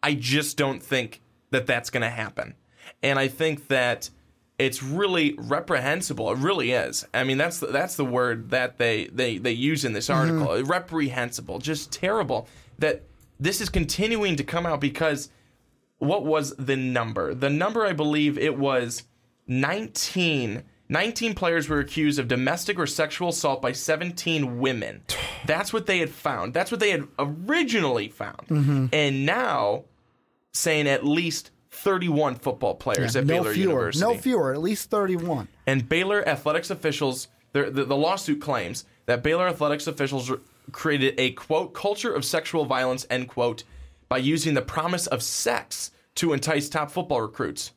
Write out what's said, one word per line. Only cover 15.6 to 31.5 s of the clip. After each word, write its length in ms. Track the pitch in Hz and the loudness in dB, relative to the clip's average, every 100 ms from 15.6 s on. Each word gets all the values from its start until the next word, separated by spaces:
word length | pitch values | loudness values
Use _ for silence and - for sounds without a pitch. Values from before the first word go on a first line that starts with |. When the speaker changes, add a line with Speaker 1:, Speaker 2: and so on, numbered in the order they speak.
| _ _ _ _ | _ _ _ _
Speaker 1:
what 280 | 143 196 147 | 0 2 4
was 280 | 156 143 - | 2 2 -6
the 200 | 131 135 | -2 0
number? 560 | 131 123 113 107 78 | 2 0 0 -2 -2
The 160 | 123 139 | 0 0
number, 380 | 147 185 226 214 | 2 2 2 0
I 80 | |
believe 420 | 160 151 151 147 147 | 2 2 4 2 2
it 220 | 156 135 | 0 2
was 460 | 139 131 120 - - _ _ _ - | 2 2 0 -6 -12 _ _ _ -2
nineteen, 1160 | 123 139 196 220 - - 190 175 147 120 110 - _ _ | 0 0 -2 -4 -6 -2 2 2 2 0 -6 -10 _ _
nineteen 460 | 151 208 233 226 | 0 0 0 -2
players 340 | 202 180 165 147 | 0 2 2 2
were 120 | 151 | 0
accused 380 | 139 - 151 143 | 0 2 2 2
of 100 | 123 | 0
domestic 500 | 123 131 175 175 185 | 0 2 0 -2 -2
or 80 | 151 | -2
sexual 440 | - 151 - 175 | 0 -2 0 -2
assault 320 | 170 151 135 | 0 0 0
by 100 | 123 | -2
seventeen 840 | 135 - 156 175 175 175 160 131 120 | -2 -2 -2 -2 -4 -2 0 0 0
women. 420 | 135 123 73 50 - - - - - | 0 0 -4 -10 -8 -6 -6 -8 -2
That's 260 | 156 202 | 0 0
what 140 | 220 214 | -2 0
they 120 | 185 | 0
had 100 | 156 | 0
found. 420 | - 151 123 92 | -2 -4 -2 -2
That's 180 | 127 190 | -2 -2
what 100 | 226 | 0
they 100 | 208 | 2
had 180 | 170 139 - | 0 -4 -4
originally 920 | 143 156 190 320 277 226 151 117 107 | -4 -4 -2 0 2 2 2 0 -2
found. 380 | - - - - | -8 -10 -10 0
Speaker 2:
Mm-hmm. 380 | 151 139 143 131 | 2 4 4 2
Speaker 1:
And 320 | 151 147 135 | 2 2 2
now 600 | 143 214 240 139 101 113 - _ _ _ _ _ _ | 0 0 0 2 2 0 -6 _ _ _ _ _ _
saying 340 | - 170 156 147 | -2 0 2 2
at 200 | 139 143 | 2 2
least 440 | 151 175 160 - | 2 0 -4 -10